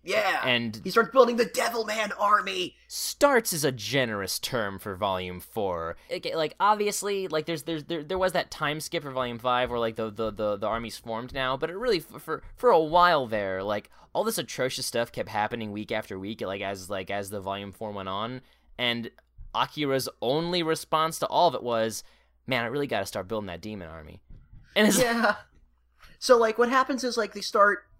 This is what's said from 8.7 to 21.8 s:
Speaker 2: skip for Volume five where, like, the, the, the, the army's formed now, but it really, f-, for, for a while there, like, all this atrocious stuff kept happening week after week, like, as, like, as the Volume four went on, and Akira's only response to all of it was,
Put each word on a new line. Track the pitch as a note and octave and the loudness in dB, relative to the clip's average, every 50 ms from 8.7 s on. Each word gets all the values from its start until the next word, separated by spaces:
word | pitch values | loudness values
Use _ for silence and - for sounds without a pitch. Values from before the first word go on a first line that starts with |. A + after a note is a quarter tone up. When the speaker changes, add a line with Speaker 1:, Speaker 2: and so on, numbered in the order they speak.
| D3+ D#3 | -2 -4
Speaker 2:
skip | - - - E3 D3 | -6 -4 -6 -6 -6
for | C#3 | -4
Volume | C3 C3 B2+ A#2+ A#2+ A#2 | -2 -2 -2 -2 -4 -2
five | B2 B2+ B2 B2 B2+ A#2+ | 0 0 2 2 2 0
where, | A#2+ A#2+ | 0 0
like, | A#2 A2+ A2 | 0 -2 -2
the, | A#2 A2+ A2 | -2 -6 -4
the, | G#2 G#2+ A2+ A2 | -2 -4 -4 -4
the, | G#2 G2+ G#2+ G#2 G#2 | -2 -2 0 0 0
the | G2 A2 | 0 0
army's | G#2 A2 A#2 A#2 A2 - | -2 -2 -2 -4 -8 -10
formed | - - A#2 A2+ A2 B2 B2 - | -12 -8 -8 -6 -6 -6 -8 -6
now, | C3+ C3 B2+ C3+ | -4 -2 -2 -2
but | C3 D3+ D#3 | -2 -4 -6
it | E3+ | -6
really, | G3 A#3+ B3+ G#3+ E3 | -4 0 0 0 0
f-, | D3 - - D#3 | -2 -8 -18 -14
for, | - - D#3 C3 - - - | -8 -8 -8 -8 -8 -16 -10
for | - - B3 | 2 6 6
a | G#3 E3 | 8 8
while | D#3+ D3+ D#3+ F3 F3 F3+ E3+ D3 B2+ | 6 6 6 6 8 8 6 4 2
there, | A2 A2 G#2 G2+ F#2+ F#2+ F#2+ F#2+ | 0 -2 -2 0 0 -2 -2 -2
like, | G#2 G#2 G#2+ - - - - - _ | -2 -2 -4 -4 -10 -20 -20 -20 _
all | _ E3 G3+ | _ -2 0
this | A3 A3 | 0 -2
atrocious | F3+ C#3 - - - B2+ C3 C3 - B2+ | -4 -6 -6 -4 -2 -2 -2 -2 -4 -6
stuff | - - A#2 A#2 - | -4 -2 -2 -2 -2
kept | - B2 G#2+ - | -4 -8 -8 -4
happening | - G#2+ G#2 G#2+ A#2+ A#2+ A2 G#2 | -2 -2 -2 -2 -2 -6 -6 -6
week | G2+ G#2 G#2+ - | -6 -8 -6 -4
after | A#2 G#2+ A2 - G2+ F#2+ | -4 -4 -4 -6 -8 -8
week, | F#2+ G2+ A2+ - | -8 -8 -8 -6
like, | A2+ F#2 G2 G2+ | -6 -6 -6 -4
as, | G2+ G2 G2+ F#2+ F#2 F2 | -6 -6 -6 -8 -8 -6
like, | G2+ F#2+ F#2+ F2 | -6 -6 -4 -4
as | G2 G2+ G2+ F#2+ | -4 -6 -4 -6
the | G#2+ G2+ | -8 -8
Volume | F#2 G2 G2 G2 G2+ G2+ | -6 -6 -6 -6 -8 -12
four | F#2+ - A2+ G#2+ G#2 | -12 -10 -10 -8 -8
went | G2+ F#2+ F#2+ | -8 -6 -6
on, | F#2+ G2+ A2 A#2 B2+ B2+ _ _ _ _ _ _ - | -4 -4 -4 -6 -8 -10 _ _ _ _ _ _ -8
and | - B2 A#2+ A#2+ A#2 A2+ - _ - _ _ _ - - - - | -4 -2 -2 -2 -2 -6 -10 _ -18 _ _ _ -20 -18 -6 -2
Akira's | A2+ B2+ C3 - D3+ D3 C#3 C3+ C3 B2 - - _ | -2 -2 -2 -2 -4 -2 0 0 0 -2 -4 -8 _
only | A2 A#2+ C3+ D#3 E3+ E3+ F3+ F3+ E3 | -2 0 0 0 0 0 0 0 0
response | D#3+ D#3+ D3+ - _ - D#3 D#3 D#3+ D#3+ - | 0 -2 -2 -2 _ 2 2 2 0 0 -2
to | D3+ | -4
all | - - D3 F3 | 0 4 4 4
of | E3+ B2+ | 4 4
it | - - | 2 -2
was, | A#2+ A#2+ A2+ | 0 0 2